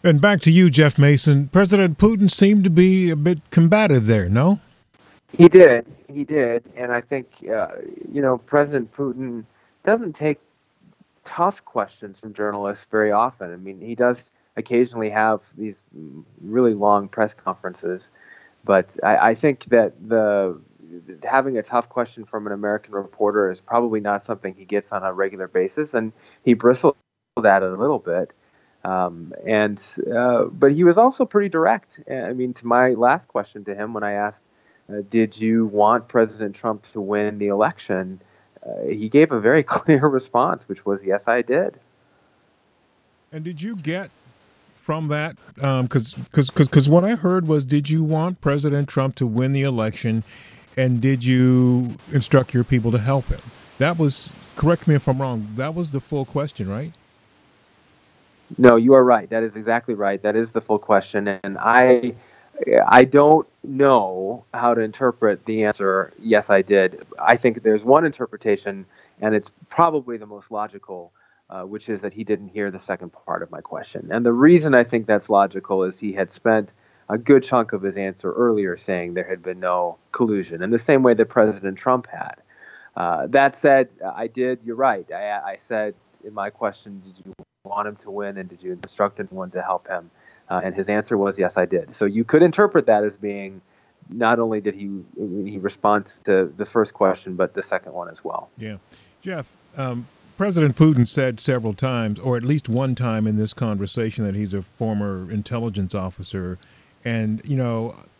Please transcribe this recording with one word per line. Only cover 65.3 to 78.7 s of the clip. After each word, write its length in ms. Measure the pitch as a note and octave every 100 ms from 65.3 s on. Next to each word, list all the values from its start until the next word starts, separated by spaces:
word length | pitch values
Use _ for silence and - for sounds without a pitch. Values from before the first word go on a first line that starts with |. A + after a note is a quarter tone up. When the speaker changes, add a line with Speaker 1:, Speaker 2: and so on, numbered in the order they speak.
| G2 -
Speaker 2:
the 180 | A2
answer, 480 | G#2+ G#2 G2 F#2+ F2 -
"Yes, 280 | A2+ G#2+ G#2+
I 140 | G2+
did." 420 | F#2+ G2+ F#2 - - -
I 160 | D#2
think 300 | A#2 B2+ A2+
there's 200 | A2 G#2+
one 220 | A2 C#3+ E3
interpretation, 800 | - B2 G#2 A2 G2+ G2+ G2 F#2 _ _ _
and 140 | G#2+
it's 160 | G#2+ G2+ _ -
probably 480 | - E3+ D#3 B2 A#2
the 100 | G#2+
most 260 | G#2 _
logical, 580 | A2 G#2+ G2+ G2 F#2 E2+ _ _ _ _
uh, 120 | F#2
which 260 | F#2+ G#2 -
is 120 | G#2
that 100 | G2+
he 100 | G2+
didn't 240 | G#2+ G2+ G2
hear 240 | G2+ G2+
the 80 | F#2
second 320 | - F#2 F2
part 320 | _ - F2
of 80 | E2+
my 100 | D#2+
question. 460 | - - - - -
And 120 | A2
the 80 | A#2+
reason 440 | A#2 D3 F3 D3+ B2+
I 80 |
think 240 | A#2 A#2 A2
that's 200 | G#2 -
logical 540 | G#2 G2 F#2+ - F#2+
is 160 | F#2 F#2
he 140 | G#2+
had 180 | G2 F#2
spent 420 | - A2+ A2 G2+ _ _ _ _
a 100 | A2
good 240 | A#2 C#3
chunk 300 | C3 B2+ A2+
of 100 | G#2
his 140 | G2 F#2+
answer 360 | F#2+ F2+ F#2+
earlier 440 | F#2 A#2+ G#2+ F#2+